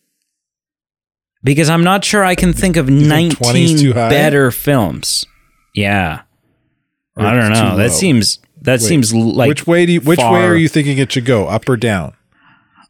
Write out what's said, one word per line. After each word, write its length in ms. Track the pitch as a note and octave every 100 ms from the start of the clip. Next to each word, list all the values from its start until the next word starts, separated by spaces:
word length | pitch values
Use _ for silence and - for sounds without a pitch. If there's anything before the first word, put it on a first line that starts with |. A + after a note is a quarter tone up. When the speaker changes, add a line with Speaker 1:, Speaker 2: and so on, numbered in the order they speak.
| _ _ _ _ _ _ _ _ _ _ _ _ _ _
Speaker 1:
because 240 | C3+ C#3+ D#3
I'm 160 | E3
not 200 | F3 G3
sure 200 | - G#3+
I 100 | F#3
can 180 | F3+ F3+
think 240 | - F#3+ E3
of 120 | C3
Speaker 2:
You 180 | C#3 D3+
think 280 | D#3 E3+ C#3
twenty's 340 | A#2+ B2+ E3+
Speaker 1:
nineteen 200 | D#3 C#3
Speaker 2:
too 60 | A#2+
high? 100 | A2+
Speaker 1:
better 420 | A#2 D3+ C#3+ C3
films. 760 | - - C#3 F#2 B1+ - - - _ _ _ _
Yeah. 480 | - G2+ G2+ F2 C#2+ - _ _ _ _ _ _ _ _ -
Speaker 2:
Or 100 | G#2
Speaker 1:
I 60 |
don't 180 | B2 G#2+
Speaker 2:
it's 80 | A2
too 40 | G#2
Speaker 1:
know. 100 | F#2
That 60 | A#2+
Speaker 2:
low? 40 | -
Speaker 1:
seems, 420 | F#3 A#2+ F#2+ - _ _
that 180 | - B2+
Speaker 2:
Wait, 60 | A2
Speaker 1:
seems 240 | D#3+ G#2+
l-, 180 | A2+ A2+
like, 140 | - B2+
Speaker 2:
which 180 | C#3+ -
way 200 | E3+ F3
do 60 |
you, 80 | E3+
which 180 | C#3 E3+
way 60 |
Speaker 1:
far 220 | A#2+ - F3+
Speaker 2:
are 100 | E3
you 120 | D#3+
thinking 300 | D#3+ C#3+ C3+
it 140 | B2+
should 120 | C3+ A#2+
go, 200 | A2+ D#2
up 220 | A2 -
or 80 | A#2+
down? 380 | A#2 G2 C#2+ - _ _ _ _ _ _ _